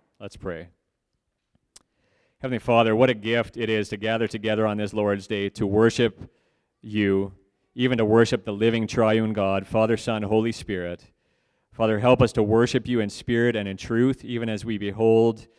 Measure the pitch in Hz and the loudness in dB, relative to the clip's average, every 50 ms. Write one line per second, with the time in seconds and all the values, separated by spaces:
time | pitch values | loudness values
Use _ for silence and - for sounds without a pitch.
0 | _ _ _ - 104 98 - - 101 92 85 80 85 85 _ _ _ _ _ _ | _ _ _ -18 -18 -18 -16 -12 -12 -10 -10 -12 -14 -18 _ _ _ _ _ _
1 | _ _ _ _ _ _ _ _ _ _ _ _ _ _ _ - _ _ _ _ | _ _ _ _ _ _ _ _ _ _ _ _ _ _ _ -20 _ _ _ _
2 | _ _ _ _ _ _ _ - - 127 127 107 - 123 117 117 113 110 110 113 | _ _ _ _ _ _ _ -10 -8 -6 -6 -4 0 2 4 4 4 4 4 4
3 | 131 127 117 107 104 113 117 117 110 - - 120 113 110 110 107 101 - 107 98 | 4 4 2 0 -2 -2 -2 -2 -2 -4 -6 -6 -4 -2 -2 -2 -2 -4 -6 -6
4 | 107 110 113 113 117 101 - 107 104 107 107 110 110 107 104 107 107 95 107 107 | -4 -2 -2 -2 -2 -4 -4 -4 -4 -2 0 0 0 0 0 -2 -6 -4 -2 -2
5 | 104 101 101 101 95 - 107 101 101 98 - - 110 98 101 107 113 117 - - | 0 0 -2 -2 -4 -6 -6 -4 -4 -6 -4 -4 -4 0 4 4 4 4 4 4
6 | 117 107 - - - - _ _ _ _ _ _ _ _ _ _ - 107 104 107 | 0 0 0 -6 -20 -20 _ _ _ _ _ _ _ _ _ _ -14 -6 -2 0
7 | 101 98 95 95 98 98 98 _ _ _ _ _ _ _ - 123 127 127 127 113 | 0 2 2 0 -2 -4 -10 _ _ _ _ _ _ _ -6 -2 -2 0 2 2
8 | 110 107 110 117 113 - 127 98 - 113 101 104 113 117 113 113 110 - - 120 | 2 4 6 6 6 4 2 -4 -4 -6 -4 0 0 0 0 0 -4 -2 0 0
9 | 113 110 110 113 110 110 104 104 98 98 98 98 95 - - 110 110 113 113 107 | 2 2 2 0 0 -2 -2 -2 -2 -2 -2 -4 -4 -2 0 0 2 2 0 -2
10 | - 120 110 107 104 98 110 110 113 117 110 - - - 98 90 87 87 87 - | -2 -4 -4 -4 -2 0 0 0 0 0 -4 -8 -8 -8 -8 -8 -8 -8 -10 -12
11 | _ _ _ _ _ _ _ _ _ _ _ _ _ _ _ - 113 110 110 104 | _ _ _ _ _ _ _ _ _ _ _ _ _ _ _ -2 0 0 2 2
12 | 123 123 127 117 127 107 - 120 107 104 110 113 120 - - 123 104 120 123 113 | 4 4 4 4 4 2 2 0 0 2 2 2 2 2 0 -2 -2 -2 -2 -2
13 | 104 101 - - - 123 117 117 120 120 113 107 101 98 95 - - - 117 117 | -2 -4 -6 -10 -6 -4 0 0 2 0 0 -2 -4 -6 -8 -10 -6 -2 0 2
14 | 123 135 127 - - - 120 117 117 113 107 95 98 117 107 98 104 101 98 110 | 2 2 0 -4 -8 -10 -8 -6 -6 -6 -6 -8 -6 -6 -6 -6 -6 -6 -2 2
15 | 113 113 113 113 117 117 110 110 - _ _ | 4 4 6 6 4 4 0 -2 -8 _ _